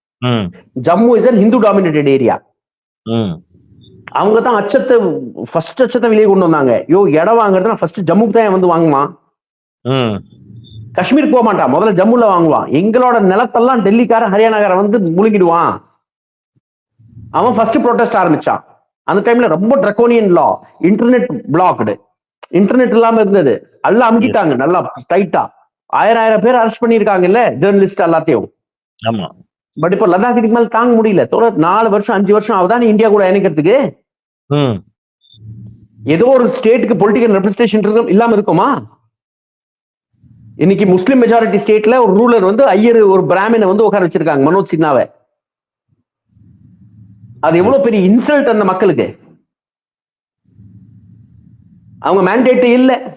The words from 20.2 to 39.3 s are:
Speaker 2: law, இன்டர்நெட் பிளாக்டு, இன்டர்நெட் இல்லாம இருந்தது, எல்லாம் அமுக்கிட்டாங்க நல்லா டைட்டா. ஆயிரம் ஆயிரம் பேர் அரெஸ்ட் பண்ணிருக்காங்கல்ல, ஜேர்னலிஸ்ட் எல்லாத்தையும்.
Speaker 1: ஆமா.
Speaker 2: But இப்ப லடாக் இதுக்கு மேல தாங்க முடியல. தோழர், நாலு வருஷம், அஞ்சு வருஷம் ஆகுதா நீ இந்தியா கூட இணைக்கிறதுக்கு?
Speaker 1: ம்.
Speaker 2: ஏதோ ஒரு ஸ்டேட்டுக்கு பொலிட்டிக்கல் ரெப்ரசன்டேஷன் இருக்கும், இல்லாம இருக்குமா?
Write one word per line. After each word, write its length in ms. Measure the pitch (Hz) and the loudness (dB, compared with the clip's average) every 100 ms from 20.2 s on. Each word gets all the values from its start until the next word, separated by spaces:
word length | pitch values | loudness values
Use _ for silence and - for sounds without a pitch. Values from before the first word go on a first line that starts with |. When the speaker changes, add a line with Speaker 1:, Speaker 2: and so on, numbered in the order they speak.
| 202 | 2
Speaker 2:
law, 300 | 170 120 - - - | 2 0 -4 -10 -4
இன்டர்நெட் 640 | 170 214 233 247 - 139 - | -2 0 2 0 -2 -8 -4
பிளாக்டு, 460 | 156 180 127 107 - _ _ _ _ - | -2 0 -2 -6 -8 _ _ _ _ -4
இன்டர்நெட் 420 | 175 202 247 247 | 0 2 2 2
இல்லாம 280 | 220 226 226 | 2 2 2
இருந்தது, 580 | 202 196 139 101 - _ | 2 2 0 -2 -8 _
எல்லாம் 380 | - 214 233 233 | -2 2 2 0
அமுக்கிட்டாங்க 360 | - 226 170 123 | 0 -2 -2 -2
நல்லா 380 | 143 180 - 131 - | -2 -2 -4 -12 -4
டைட்டா. 360 | 180 180 165 - _ _ _ - | -2 -2 -4 -6 _ _ _ -6
ஆயிரம் 360 | 139 190 233 | -2 0 0
ஆயிரம் 200 | 220 214 | 0 0
பேர் 140 | 220 247 | 0 0
அரெஸ்ட் 320 | 226 226 233 | 0 -2 0
பண்ணிருக்காங்கல்ல, 520 | 226 208 190 180 226 214 120 | 0 0 0 2 2 0 0
ஜேர்னலிஸ்ட் 460 | 190 196 190 202 170 | 0 2 0 0 0
எல்லாத்தையும். 460 | 165 156 117 92 _ _ _ _ _ 113 | 0 0 -2 -4 _ _ _ _ _ -6
Speaker 1:
ஆமா. 200 | 110 82 - _ _ _ - | -6 -8 -16 _ _ _ -6
Speaker 2:
But 100 | 165 | -2
இப்ப 160 | 190 214 | 0 0
லடாக் 240 | 180 240 | 0 0
இதுக்கு 160 | 233 220 | 0 0
மேல 180 | 240 226 | 0 0
தாங்க 360 | 226 247 226 | 0 0 2
முடியல. 260 | 220 175 120 | 2 0 0
தோழர், 280 | - 233 151 | 0 0 0
நாலு 340 | 165 208 226 | 0 0 0
வருஷம், 260 | 208 208 196 | -2 -2 -2
அஞ்சு 180 | 196 | 0
வருஷம் 260 | 208 208 202 | 0 0 -2
ஆகுதா 180 | 185 240 | 0 0
நீ 100 | 233 | 0
இந்தியா 220 | 214 220 | 2 2
கூட 220 | 208 185 | 2 2
இணைக்கிறதுக்கு? 640 | 196 190 151 151 262 202 - _ _ _ _ - | 0 -2 -2 0 0 -2 -8 _ _ _ _ -6
Speaker 1:
ம். 360 | 147 135 98 - _ _ _ _ - 110 113 - - _ _ | -2 -2 -4 -12 _ _ _ _ -20 -20 -20 -20 -20 _ _
Speaker 2:
ஏதோ 220 | - 165 240 | -2 0 2
ஒரு 220 | 262 233 | 2 0
ஸ்டேட்டுக்கு 480 | - 220 240 214 190 | 0 0 0 0 0
பொலிட்டிக்கல் 360 | 208 226 226 | 0 2 0
ரெப்ரசன்டேஷன் 460 | 196 196 196 233 214 | 0 -2 -2 0 0
இருக்கும், 300 | 208 220 - | 0 -2 0
இல்லாம 260 | 196 233 | 0 2
இருக்குமா? 680 | 214 202 170 247 202 107 _ _ _ _ | 0 0 0 0 -4 -8 _ _ _ _